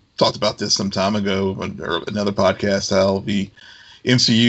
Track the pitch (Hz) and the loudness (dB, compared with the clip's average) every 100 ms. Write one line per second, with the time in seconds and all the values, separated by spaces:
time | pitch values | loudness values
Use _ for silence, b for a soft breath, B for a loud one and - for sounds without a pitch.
0 | _ - - - 104 107 104 - 98 98 | _ -4 -4 -2 -4 -2 -4 -2 -2 -2
1 | 95 107 98 95 98 98 92 90 80 82 | 0 0 -2 -2 -2 -4 -8 -8 -6 -4
2 | - 104 101 101 95 98 101 98 - 98 | -4 -2 -2 2 2 2 0 0 0 2
3 | 98 98 104 101 98 B B B B B | 2 0 -2 -4 -4 B B B B B
4 | - 123 - 113 | 0 2 4 4